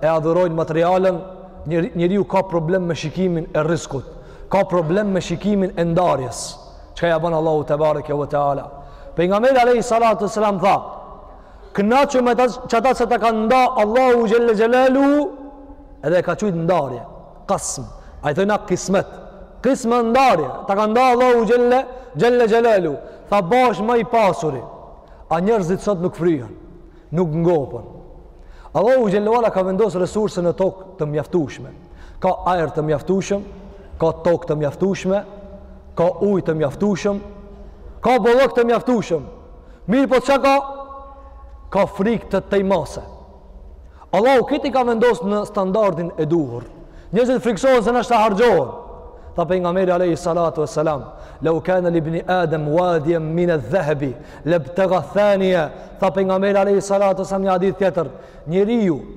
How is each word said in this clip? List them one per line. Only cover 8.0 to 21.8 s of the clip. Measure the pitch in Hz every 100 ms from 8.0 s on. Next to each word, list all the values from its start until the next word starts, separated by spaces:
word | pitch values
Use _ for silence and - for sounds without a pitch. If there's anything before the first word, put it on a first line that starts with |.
| 143
ve | 143 139
teala. | 143 143 135 - - - - - -
Pejgamberi | 180 202 254 262
alayhi | 240 240
salatu | - 226 233 208 202
wasalam | 214 214 190
tha, | 190 147 - - - - - - - - -
"Kënaqu | - 202 254 285 262
me | 240
ata, | 233 254
që | - 247 226
ata | 262
që | 247 240
ta | 233
kanë | 226 220 220
nda | 254 247 233
Allahu | 214 240 262 240 220
xhelle | 233 233
xhelalu", | 208 226 254 262 262 277 294 285 - - - - - - -
edhe | 147 175
e |
ka | 180 165
thujt | 214 170
ndarje, | 165 180 135 120 - - - - -
qasm. | 190 - - 117 - - -
Ai | 143
thoi | 151 196
na | 202
kismet. | - 180 - 190 - - - - - -
Kismë | 262 269 226 240 226
ndarje, | 254 262 180 131 - -
ta | 196
ka | 214
nda | 226 262
Allahu | 240 254 240 214
xhelle, | 240 240 254